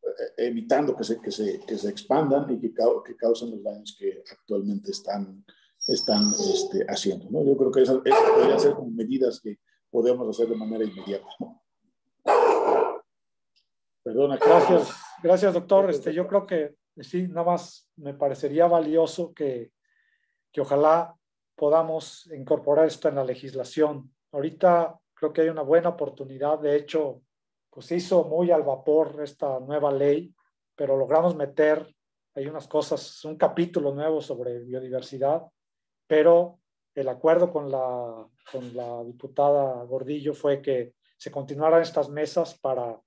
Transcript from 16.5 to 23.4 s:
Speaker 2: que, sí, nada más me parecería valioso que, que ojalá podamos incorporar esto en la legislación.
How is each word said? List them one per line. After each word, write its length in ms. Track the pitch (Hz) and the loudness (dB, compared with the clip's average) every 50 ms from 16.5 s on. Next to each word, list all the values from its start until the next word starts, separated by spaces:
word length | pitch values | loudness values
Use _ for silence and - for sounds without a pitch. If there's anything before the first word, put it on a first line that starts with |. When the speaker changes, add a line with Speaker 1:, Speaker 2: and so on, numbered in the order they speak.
| 190 165 151 147 - _ _ _ _ | -2 -2 -2 -4 -8 _ _ _ _
Speaker 2:
que, 60 | - 139 | -20 -18
sí, 240 | - - 180 185 | -8 -6 -4 -4
nada 180 | 180 180 170 170 | -4 -4 -2 0
más 460 | 175 175 175 - - - - _ _ _ | 0 0 0 -2 -10 -20 -20 _ _ _
me 180 | - 147 143 139 | -14 -12 -12 -6
parecería 540 | 139 147 143 131 135 - 139 139 156 170 175 | -2 -2 -2 -2 -2 -6 -4 2 4 4 6
valioso 680 | 170 165 160 151 156 165 165 160 - - 170 165 - | 4 4 2 2 2 2 2 0 -2 -8 -8 -8 -8
que, 380 | - 156 139 127 120 117 - _ _ _ _ _ _ _ _ _ _ _ _ _ _ _ _ _ | -6 -6 -6 -4 -6 -10 -14 _ _ _ _ _ _ _ _ _ _ _ _ _ _ _ _ _
que 80 | - | -6
ojalá 560 | 135 - 143 143 147 156 160 170 165 165 - _ _ _ _ _ _ _ _ | -2 0 2 2 4 4 4 4 2 -4 -10 _ _ _ _ _ _ _ _
podamos 760 | - 151 147 151 160 165 160 160 160 151 - - - _ 170 160 | -2 0 2 2 2 2 0 -4 -8 -8 -10 -20 -20 _ _ -16
incorporar 540 | 139 131 - 156 147 - 143 147 151 160 | -16 -2 -2 -2 -2 0 0 4 4 4
esto 220 | 156 - - - 160 | 2 2 -2 -4 -2
en 80 | 139 | -2
la 80 | 139 135 | -2 -4
legislación. 920 | 127 127 127 | -4 -6 -8